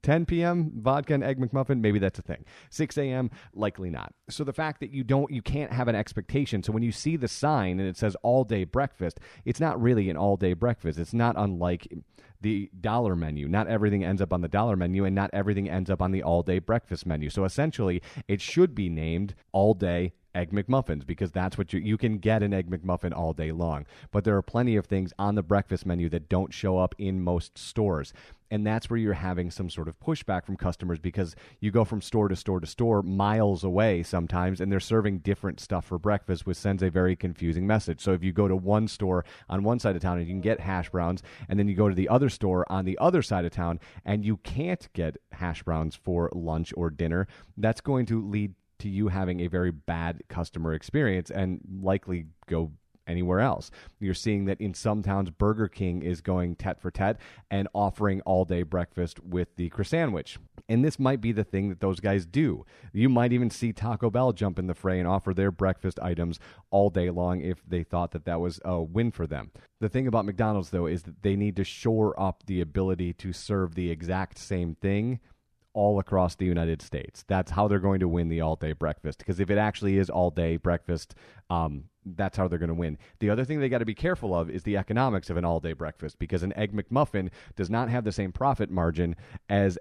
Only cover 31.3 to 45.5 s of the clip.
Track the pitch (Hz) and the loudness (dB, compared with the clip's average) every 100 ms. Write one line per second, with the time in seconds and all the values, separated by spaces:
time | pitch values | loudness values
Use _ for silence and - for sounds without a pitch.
31.3 | - - - 104 113 107 107 - 113 101 | -6 -20 -4 0 2 2 -2 -2 2 2
32.3 | 90 - 92 80 - 117 104 92 95 101 | 0 -2 -4 -4 -2 2 2 2 2 2
33.3 | 110 104 90 95 92 110 87 85 90 85 | 4 2 2 0 4 4 2 0 -2 0
34.3 | 90 90 90 95 98 - 113 104 92 98 | 0 0 0 0 0 2 2 2 0 -2
35.3 | 98 98 - - 90 - 87 104 101 - | -2 -2 -6 -4 -4 -2 -2 0 0 0
36.3 | 87 - 87 101 95 92 90 90 90 90 | -2 -2 -2 0 2 2 4 2 2 -2
37.3 | 85 82 82 98 107 87 80 101 90 92 | -2 -2 0 2 2 0 -4 0 0 0
38.3 | 90 101 92 92 107 110 - 95 90 - | 2 2 2 2 2 2 -2 0 0 -2
39.3 | - - 95 104 120 107 90 92 87 85 | -12 -4 0 2 2 2 0 0 -2 -2
40.3 | 95 107 92 95 92 85 90 85 90 - | -2 0 0 -2 -4 -2 -2 -2 -2 -8
41.3 | - - 101 101 95 104 90 95 123 135 | -16 -4 0 2 4 4 4 4 4 4
42.3 | - 101 90 - 95 92 95 160 180 - | 0 0 0 0 -2 -2 2 4 4 2
43.3 | 95 85 - 85 82 - - - 107 104 | 0 0 -2 -4 -4 -8 -12 -4 0 0
44.3 | 104 - 117 165 90 - - 80 - - | -2 -4 -4 -4 -4 -6 -4 -4 -4 -16
45.3 | - 87 | -8 -6